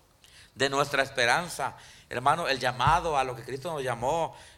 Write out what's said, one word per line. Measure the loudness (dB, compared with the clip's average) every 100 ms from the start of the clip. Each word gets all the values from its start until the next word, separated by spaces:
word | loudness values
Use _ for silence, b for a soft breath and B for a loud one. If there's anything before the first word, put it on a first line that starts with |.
| _ _ B B B
de | -2 0
nuestra | 2 2 0
esperanza. | 0 2 2 2 0 -6 -6 -8 B B -8
Hermano, | 0 2 2 0
el | 0
llamado | 0 2 4 4 2 0
a |
lo | -2
que | -4
Cristo | -10 -8 -6
nos | -4
llamó, | -4 -2 -2 -2 -4 B B